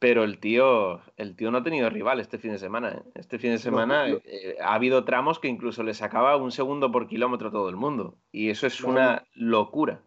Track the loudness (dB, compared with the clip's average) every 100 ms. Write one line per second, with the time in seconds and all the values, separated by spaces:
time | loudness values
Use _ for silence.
0 | 4 4 2 0 0 4 6 6 2 -2
1 | -10 -12 -12 -6 -2 -2 -2 0 0 0
2 | -2 -2 -2 -8 -6 -8 -6 -6 -6 -8
3 | -14 -18 -12 -6 -2 -2 0 0 2 2
4 | 0 -2 -6 -14 -10 -6 0 2 4 2
5 | 2 0 0 -2 -2 -4 -6 -4 -6 -4
6 | -4 2 4 4 2 -2 -2 0 0 0
7 | -2 -2 0 -2 -4 -2 -4 -2 -4 -4
8 | -6 -10 _ -4 -2 0 -2 -2 0 4
9 | 4 2 -4 -6 2 2 2 0 -2 -2